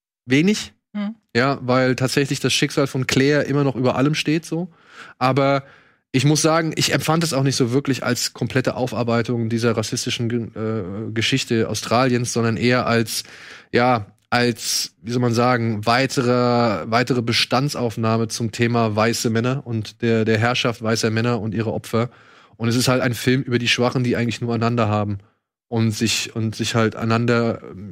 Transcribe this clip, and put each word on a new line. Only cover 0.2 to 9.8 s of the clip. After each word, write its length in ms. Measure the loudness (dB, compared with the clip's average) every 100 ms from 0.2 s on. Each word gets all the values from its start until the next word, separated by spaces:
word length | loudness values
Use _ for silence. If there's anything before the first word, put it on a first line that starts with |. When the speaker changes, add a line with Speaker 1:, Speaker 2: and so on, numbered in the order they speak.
| 0
Speaker 1:
wenig. 480 | 2 4 2 -4 _ _
Speaker 2:
Mhm. 240 | -8 -6 -8 _
Speaker 1:
Ja, 240 | 0 2 0
weil 320 | 0 2 2 2
tatsächlich 440 | 0 0 0 0
das 120 | 0
Schicksal 340 | 0 0 0 0
von 200 | -2 0
Claire 380 | 2 4 2
immer 200 | 2 2
noch 120 | 0 2
über 200 | 0 2
allem 180 | 2
steht, 300 | 0 0 -2
so. 240 | -2 -6 -6 _ _ -20 -18 -2
Aber 460 | 0 2 4 2 -2 -20 _ _ _
ich 120 | 0
muss 160 | 2 4
sagen, 320 | 4 2 0 -2
ich 180 | 0
empfand 280 | 0 0 0
es 120 | 0
auch 80 | 0
nicht 140 | 0 2
so 160 | 2
wirklich 300 | 0 0 -2
als 300 | -2 -2 -4
komplette 440 | -4 -2 -2 -2 -2
Aufarbeitung 720 | -4 -2 0 0 0 -2 -2
dieser 260 | 0 0
rassistischen 520 | 0